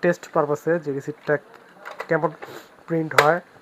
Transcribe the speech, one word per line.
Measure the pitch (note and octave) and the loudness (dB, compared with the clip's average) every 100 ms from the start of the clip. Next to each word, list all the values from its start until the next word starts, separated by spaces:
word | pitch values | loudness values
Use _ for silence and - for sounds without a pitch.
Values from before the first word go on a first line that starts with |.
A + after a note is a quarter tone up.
টেস্ট | F3 F3 - | 2 0 0
পারপাসে | E3+ D3 C#3+ D#3+ E3+ | 0 2 0 0 0
যে | D3 | 0
রিসিটটা | C3+ D3 - - D3 - - - - - - - | -4 -6 -6 0 0 -2 -20 -20 -18 -16 -8 0
কেমন | D#3+ D#3+ D#3 - - - - - | 2 2 -2 -14 -16 -18 -16 -2
প্রিন্ট | E3 D#3 C3 | 0 0 0
হয়। | D3 F3 - - | 2 0 -4 -20